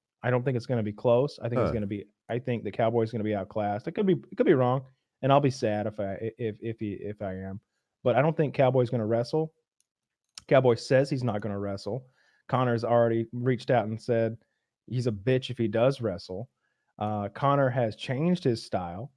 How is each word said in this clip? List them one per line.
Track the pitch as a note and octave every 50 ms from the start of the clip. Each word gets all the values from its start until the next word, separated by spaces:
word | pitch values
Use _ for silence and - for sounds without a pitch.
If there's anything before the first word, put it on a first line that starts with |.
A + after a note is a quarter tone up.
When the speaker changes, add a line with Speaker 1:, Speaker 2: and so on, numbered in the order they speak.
| _ _ _ _
Speaker 1:
I | - B2
don't | B2 B2 B2
think | C#3 B2+
it's | A#2 -
gonna | - B2+ A#2 G#2+
be | G#2+
close. | G#2 - - B2 A#2 A#2+ C#3 D3 - -
I | - A#2
think | A#2+ B2+
it's | A2 E2+
Speaker 2:
Huh. | D2
Speaker 1:
gonna | A2 G#2 G2
be, | G#2+ G2+ - - _ _ _ -
I | A2+ B2+
think | C3 B2+ A#2+ A2
the | G2+ G#2+
Cowboy's | G2 - A2+ A2+ A#2 A#2 A2+ A2+
gonna | B2 A2+ G#2
be | G#2+ G#2+
outclassed. | G2+ F#2+ - - A2 G#2 G#2 G#2 G#2+ - -
It |
could | F3+ - G#3+
be, | F#3+ F3 C3+ - -
it | -
could | - B3+
be | - E3
wrong, | C3 B2+ B2 B2+ C#3 C3 - _ _ _ _ _ -
and | - C3
I'll | C#3 C#3+
be | C#3+ C3+
sad | B2+ - B2 A2 G#2 G#2 G#2 G#2+
if | G#2 -
I, | G2+ G2 G2 - A2 A2 - -
if, | B2 A2 G#2 -
if | G#2 A#2 A2+ -
he, | A2 G#2
if | G2 - - G2+ G#2 -
I | G#2 F#2+ F#2
am. | F#2+ F#2+ F#2+ F#2+ G#2 - _ _ _ _ _ _ _ -
But | B2+ A2+
I | A#2+
don't | C#3+ D#3+ D#3
think | - D#3 C3 -
Cowboy's | - C#3 C3 B2+ C3 B2 A#2
gonna | C3 A#2+ G#2+
wrestle. | G#2+ A2+ A2+ A#2+ - - D#3 D#3+ D#3 _ _ _ _ _ _ _ _ _ _ _ _ _ _ _ _ - - -
Cowboy | - D3 C3 B2+ B2+ A#2
says | A#2 - - C3+ C3 C3+ -
he's | D3 C3 B2
not | A#2+ G#2+ G#2
gonna | G#2 G#2+ G2+ G2+
wrestle. | G2+ G2+ G2 G2 - G2+ G#2 C3 C3 _ _ _ _ _ _ _ _ -
Conor's | - B2+ B2+ B2 A#2 A#2 A#2
already | A2+ A#2+ A#2+ A#2 A#2 A2+ A2+ A#2 A2+
reached | - B2 B2 C3 C3 A2+ - -
out | C3 A#2 G#2
and | G#2+ A2+ A2
said | - - A#2+ A#2 A2+ A2+ A2+ - _ _ _ _ _ _ _ _ _
he's | - A#2 B2+ A#2+ B2
a |
bitch | G#2+ G2 F#2+ B2+ C3 C3 C3 -
if | B2 -
he | A#2
does | A2 G#2 A2 A#2+ C3+ C#3 -
wrestle. | A#2 G#2+ F2+ F2 - - F#2 F#2+ B2 - _ _ _ _ _ _ _ _ _ -
Uh, | G#2 G#2+ G#2+ G#2 G2+ G2+
Conor | - - C#3+ C#3 C#3+ C#3+ C#3 B2+
has | B2 C3+ A#2+ A2 G#2
changed | - - - C3 B2+ D#3+ F3+ F3+ F3 -
his | C#3 A2+ A2 -
style. | - - F#2+ F2+ E2+ E2+ F#2+ A#2+ - _